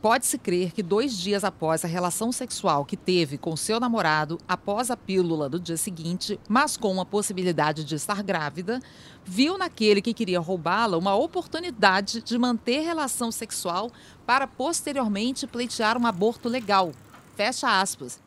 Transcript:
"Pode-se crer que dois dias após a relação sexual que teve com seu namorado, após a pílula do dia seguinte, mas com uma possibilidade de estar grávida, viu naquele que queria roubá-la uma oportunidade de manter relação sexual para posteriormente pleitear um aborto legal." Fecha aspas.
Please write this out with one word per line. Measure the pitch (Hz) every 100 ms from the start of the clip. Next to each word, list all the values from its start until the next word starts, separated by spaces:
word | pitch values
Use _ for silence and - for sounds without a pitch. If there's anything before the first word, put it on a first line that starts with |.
"Pode-se | 214 233 - 277
crer | - 180 180
que | -
dois | 175 202 277 214
dias | 175 202
após | 190 - 160 160
a | 175
relação | 175 180 - 226
sexual | 254 254 - 190 147
que | 139 196
teve | - 180 156 139
com | - 160
seu | - 220
namorado, | 247 233 170 156 151 170 -
após | 180 - 202 240
a | 240
pílula | - 190 175 160 143
do | 165
dia | 165 165
seguinte, | - 170 156 180 - 202 -
mas | 226 294 -
com | 214
uma | 185
possibilidade | 180 208 202 185 180 156 151 151
de | 147 151
estar | - 202
grávida, | 202 180 151 147 180 247 - - - -
viu | - 185 285 381
naquele | 359 - 214 202
que | 220
queria | 220 202 180
roubá-la | 160 185 160 190 226 170
uma | 190 196
oportunidade | 320 359 - 311 349 226 196 190 202 226
de | - 240
manter | 247 226 - 262
relação | 320 330 277 - 233
sexual | 226 - - 185 175 208 - - -
para | - 254 269
posteriormente | - 269 339 - 277 233 196 233 262
pleitear | 277 233 240 - 214 240
um | 233
aborto | 180 214 233 240
legal." | 254 202 196 185 147 - - -
Fecha | - 208 254 262 196
aspas. | 190 - 127 -